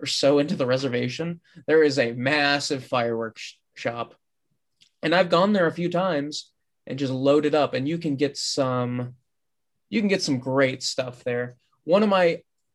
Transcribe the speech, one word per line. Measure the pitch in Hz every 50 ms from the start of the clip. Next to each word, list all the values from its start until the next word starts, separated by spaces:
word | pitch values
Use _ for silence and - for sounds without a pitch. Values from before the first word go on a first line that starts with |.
or | 143
so | 139 - - 143 139 143 143
into | 143 160 -
the | 135 131
reservation, | 123 131 131 139 127 120 120 123 123 - - 165 170 170 - _ _ _ 160 -
there | - 156 160
is | 156 147 131 127
a | 120 117
massive | 120 120 123 139 151 147 143 143 143 143 - - 147 131 123
fireworks | - 131 123 117 117 117 113 113 110 - -
sh-, | - - - _ _ _ _
shop. | - - 120 117 117 113 - - _ _ _ _ _ _ _ _ _ _ _ _ _ _ _ _ _
And | - 156 165
I've | 185 185 170
gone | 180 170 190 208
there | 208 190 170
a | 156
few | - 165 175 175
times | 175 170 190 190 160 143 143 151 151 - - _ _ _ _ _ _ _ _
and | - 135 135
just | 143 127
loaded | 131 127 135 139 143 151 147 147 151
up, | 151 139 123
and | 131 127 131 147
you | 170 165
can | 170 156 139
get | 131 143 139 143
some, | - - - - 147 131 127 127 127 123 120 123 123 123 123 - _ _ _ _ _ _ _ _ _ _ _ _ _ _ _
you | 202 233
can | 208 196
get | 196 180
some | - 160 139 123
great | 127 135 131 139 135 131 131 127
stuff | - - - - 127 123 120 - -
there. | 127 120 120 123 120 - _ _ _ _ _ _
One | 151 175 208
of | 214 208
my | 196 185 180 165 165 - - _ _ _ _ _